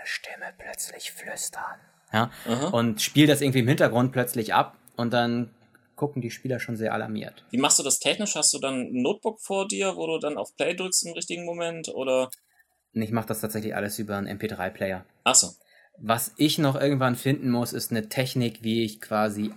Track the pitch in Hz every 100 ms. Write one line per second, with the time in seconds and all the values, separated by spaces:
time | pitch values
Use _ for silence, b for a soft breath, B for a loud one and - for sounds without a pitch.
0 | - - - - - - - - - -
1 | - - - - - - - - _ _
2 | _ 110 120 B - 117 156 120 117 107
3 | - 139 151 135 143 131 117 160 151 110
4 | 131 131 123 120 107 95 151 - _ -
5 | 120 120 120 120 120 - _ _ _ -
6 | 147 135 117 - 131 123 - 113 110 110
7 | 110 107 107 - - 120 143 - 139 -
8 | 135 175 208 160 147 143 135 131 123 127
9 | 131 208 - 214 - 196 196 196 196 175
10 | 160 160 151 147 - - 147 180 185 -
11 | 170 165 165 175 175 170 170 165 160 -
12 | 131 127 127 B B B B B _ 110
13 | 110 117 110 110 107 107 107 95 101 104
14 | 104 101 98 98 107 95 92 - 98 92
15 | - _ - - 185 - b b b -
16 | 104 113 - - 151 147 147 131 139 139
17 | 131 120 135 147 131 120 120 - - 113
18 | 107 - 127 131 120 - 113 113 113 -
19 | - 110 107 104 107